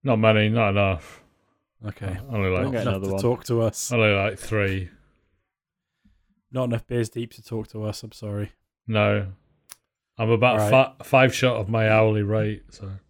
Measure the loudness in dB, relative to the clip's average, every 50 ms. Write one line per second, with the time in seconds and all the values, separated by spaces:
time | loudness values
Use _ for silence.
0 | 0 0 0 4 4 4 4 4 2 2 2 2 0 2 2 2 2 2 0 -4
1 | -8 -18 -20 -20 _ _ _ _ _ _ _ _ _ _ _ _ -14 -14 -12 -10
2 | -8 -8 -8 -8 -10 -8 -4 -2 -2 0 0 0 -2 -2 -2 -2 -2 -2 -2 -2
3 | -4 -4 -4 -2 0 -2 -2 -2 -4 -4 -2 0 0 0 -2 -4 -8 -2 0 2
4 | 2 2 2 2 0 -2 -4 -8 -8 -4 -2 0 0 0 -2 -4 -6 -8 -14 _
5 | _ _ _ _ _ _ _ _ _ _ _ _ _ _ _ _ _ _ _ _
6 | _ _ _ _ _ _ _ _ _ _ -6 -4 -2 -2 -2 -4 -6 _ -4 -4
7 | -4 -4 _ -10 -10 -10 -14 -20 -14 -10 -8 -8 -8 -10 -10 -8 -8 -8 -8 -8
8 | -14 -18 -18 -14 -10 -8 -6 -6 -6 -8 _ _ _ _ _ _ _ -2 0 2
9 | 2 2 2 0 -2 -6 -10 _ _ _ _ _ _ _ -20 _ _ _ _ _
10 | _ _ _ -4 0 2 2 4 4 2 2 2 2 4 4 4 4 4 -2 _
11 | -4 2 4 4 4 4 2 2 0 0 0 0 -4 -2 0 2 4 4 4 6
12 | 4 4 2 0 0 0 0 0 0 -2 -4 -8 -14 -20 -20 -16 -14 -14 -14 -16
13 | _